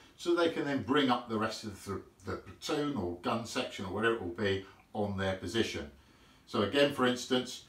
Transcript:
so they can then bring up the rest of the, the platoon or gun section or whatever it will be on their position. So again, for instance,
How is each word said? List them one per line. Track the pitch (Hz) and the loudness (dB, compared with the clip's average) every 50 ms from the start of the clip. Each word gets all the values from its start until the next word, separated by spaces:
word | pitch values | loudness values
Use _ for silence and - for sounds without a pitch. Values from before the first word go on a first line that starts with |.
| - - - | -20 -20 -18
so | - - 175 170 | -6 0 0 2
they | 170 170 160 | 4 4 2
can | - 156 143 | 2 0 -2
then | 143 139 127 101 | -2 -2 -2 0
bring | 117 139 147 135 127 | 2 2 4 4 4
up | 123 123 - - | 2 0 0 -2
the | 113 104 | -2 -2
rest | 107 98 - - - | -2 -2 -4 -6 -10
of | 104 92 - - | -10 -12 -10 -8
the, | 101 95 90 - - - _ - | -8 -8 -8 -8 -12 -20 _ -10
the | 92 92 - | -8 -8 -8
platoon | - - - - - - 156 147 147 147 - 101 | -10 -14 -18 -12 -6 -4 -2 -2 0 -2 -2 -2
or | 90 87 87 - - | -2 -4 -4 -4 -4
gun | - - 113 - | -2 -2 -2 -4
section | - - 127 - - - - 101 | -4 -4 -4 -4 -4 -6 -8 -8
or | 92 92 | -6 -2
whatever | 104 110 113 113 | 2 2 2 2
it | - | 2
will | 95 - | -2 -6
be | - - 107 98 95 95 - - - - - _ - | -4 0 0 0 0 0 -2 -8 -16 -20 -20 _ -4
on | 110 104 101 98 95 | -2 -2 0 0 0
their | 98 95 95 - | 0 0 -2 -2
position. | - 90 - 117 110 - - 104 - - - - - - - - - - - - _ - | -4 -2 0 2 0 2 0 -6 -8 -10 -14 -18 -20 -20 -20 -20 -20 -20 -20 -20 _ -2
So | - 107 | 0 2
again, | 101 101 - 143 143 139 - | 2 4 6 6 6 6 6
for | - 127 123 | 4 4 2
instance, | 123 123 - - 131 123 120 - - - - | 2 0 0 0 2 2 2 -2 -6 -12 -16